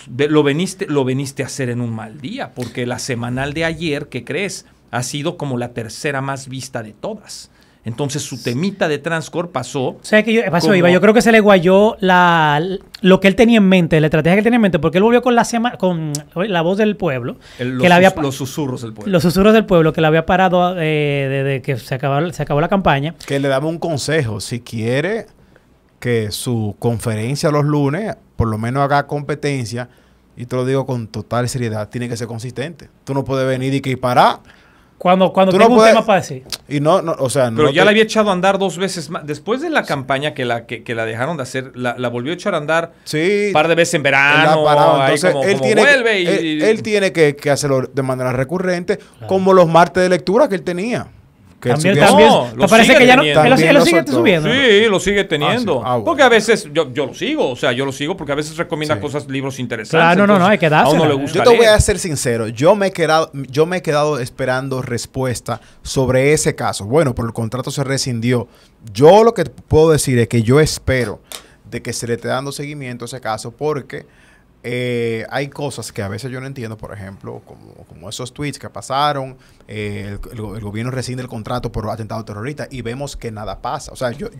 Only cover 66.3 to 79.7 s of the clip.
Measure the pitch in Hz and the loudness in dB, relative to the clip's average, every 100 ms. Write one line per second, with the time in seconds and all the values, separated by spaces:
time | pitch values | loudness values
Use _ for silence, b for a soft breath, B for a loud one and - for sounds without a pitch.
66.3 | 151 156 - 117 - 98 147 143 117 117 | 2 0 -2 -6 -6 -2 0 0 -2 -6
67.3 | 117 113 123 143 143 131 135 135 117 120 | -6 -6 -6 -6 -6 -4 -4 -4 -4 -2
68.3 | 120 101 b b _ 110 101 151 202 226 | -2 -4 b b _ -12 6 8 8 6
69.3 | 226 147 - _ 156 160 147 - 123 113 | 2 -4 -8 _ 4 4 4 2 0 2
70.3 | 120 110 143 151 - - 131 107 - B | 0 4 4 4 0 -2 -2 -2 -8 B
71.3 | B B B 104 117 120 - 120 113 117 | B B B -14 -10 -8 -8 -6 -6 -4
72.3 | 127 139 139 143 147 127 120 123 127 110 | -6 -6 -10 -12 -12 -12 -12 -14 -10 -6
73.3 | 110 123 - 151 143 - - - b b | -6 -8 -6 -6 -6 -8 -16 -16 b b
74.3 | b b _ 117 123 123 120 117 113 - | b b _ -8 -6 -4 -4 -4 -6 -6
75.3 | 127 143 143 143 - 110 - 98 107 131 | -8 -8 -8 -10 -8 -12 -10 -8 -8 -10
76.3 | 127 131 135 113 107 - 101 95 98 117 | -12 -12 -12 -12 -12 -14 -14 -16 -16 -16
77.3 | 120 - - 104 - - 76 92 - 127 | -16 -18 -20 -20 -20 -20 -20 -16 -12 -14
78.3 | - 147 - 107 104 - 131 147 139 131 | -10 -10 -10 -14 -14 -6 -2 -2 -2 -8
79.3 | 131 b b - | -16 b b -14